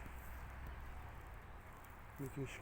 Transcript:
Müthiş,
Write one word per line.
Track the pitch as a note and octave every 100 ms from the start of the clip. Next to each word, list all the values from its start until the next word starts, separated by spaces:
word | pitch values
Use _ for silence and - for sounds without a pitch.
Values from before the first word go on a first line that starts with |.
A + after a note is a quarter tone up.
| - - - - - - - - - - - - - - - - - - - - - -
Müthiş, | C3+ C#3+ B2+ -